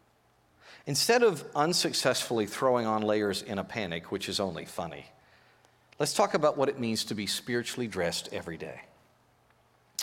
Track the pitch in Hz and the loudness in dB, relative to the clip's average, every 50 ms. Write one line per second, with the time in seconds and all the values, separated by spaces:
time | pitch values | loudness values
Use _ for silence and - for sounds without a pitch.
0 | _ _ _ _ _ _ _ _ _ _ _ _ - - - - - - 143 - | _ _ _ _ _ _ _ _ _ _ _ _ -20 -20 -20 -14 -6 -4 -2 0
1 | - - 233 247 240 214 170 - - - - 147 147 170 175 - - 165 - - | 4 4 6 8 8 6 4 4 -6 -4 0 2 2 4 2 2 0 0 0 2
2 | - 135 123 - - - 123 113 104 98 - - 135 131 123 120 113 110 110 107 | 2 2 2 2 0 0 0 0 0 0 -2 2 2 4 4 4 2 2 0 2
3 | 107 107 107 107 104 101 95 - - 120 104 98 - - - 117 101 87 82 85 | 2 2 2 2 2 0 0 -2 -4 -4 -4 -4 -4 -4 -4 -4 -4 -4 -4 -6
4 | - - 101 92 - 98 90 104 98 95 82 78 82 - - - 87 80 73 71 | -6 -6 -6 -4 -4 -4 -2 -2 -2 -2 -4 -6 -10 -10 -8 -8 -8 -8 -8 -14
5 | 69 - - _ _ _ _ _ _ _ _ _ _ _ _ _ _ _ - - | -16 -18 -20 _ _ _ _ _ _ _ _ _ _ _ _ _ _ _ -6 -4
6 | 147 143 - - 208 196 - 170 151 151 - 143 135 139 143 135 120 113 113 107 | -4 -2 2 2 2 4 4 4 4 4 4 4 2 0 0 -2 -2 0 0 -2
7 | - - 110 101 101 92 - - - 127 120 120 113 - - 127 123 110 95 95 | -2 -4 -4 -4 -4 -4 -4 -6 -4 -2 -2 -2 -2 -4 -6 -6 -6 -4 -2 0
8 | 85 85 85 - - - - 101 85 85 82 76 80 73 62 - - - _ _ | 0 0 -2 -4 -6 -6 -8 -8 -8 -8 -8 -8 -10 -12 -12 -14 -18 -20 _ _
9 | _ _ _ _ _ _ _ _ _ _ _ _ _ _ _ _ _ _ - - | _ _ _ _ _ _ _ _ _ _ _ _ _ _ _ _ _ _ -12 -12